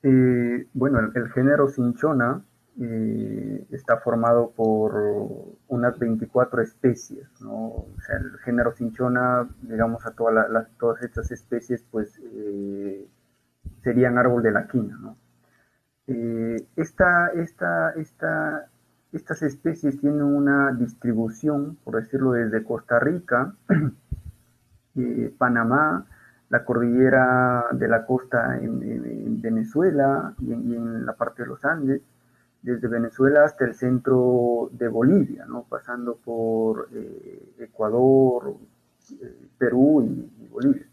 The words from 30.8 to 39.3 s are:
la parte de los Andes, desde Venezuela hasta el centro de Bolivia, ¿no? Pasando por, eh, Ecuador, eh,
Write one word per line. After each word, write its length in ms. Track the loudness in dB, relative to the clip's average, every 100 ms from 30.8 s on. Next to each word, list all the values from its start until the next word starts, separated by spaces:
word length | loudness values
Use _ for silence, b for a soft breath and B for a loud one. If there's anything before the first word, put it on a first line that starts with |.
| -6 -6
la 100 | -8
parte 280 | -6 -6 -6
de 60 | -12
los 180 | -6 -4
Andes, 360 | -2 -2 -2 _ _ _ _ _ _
desde 260 | -6 -4 -2
Venezuela 560 | -2 -4 2 4 6
hasta 220 | 4 4 -4
el 80 |
centro 960 | 0 0 0 2 4 4 4 2 0 -4
de 160 | -4 -4
Bolivia, 600 | 2 4 4 2 -4 -10
¿no? 160 | -12
Pasando 520 | -10 -12 -10 -10 -8 -10
por, 680 | -8 -4 -2 0 0 -2 -6
eh, 640 | -12 -14 -16 -18 -20 -20 _
Ecuador, 960 | -20 -4 -2 4 6 6 6 2 -4 -12 -16 _ _ _ _ -20
eh, 280 | -20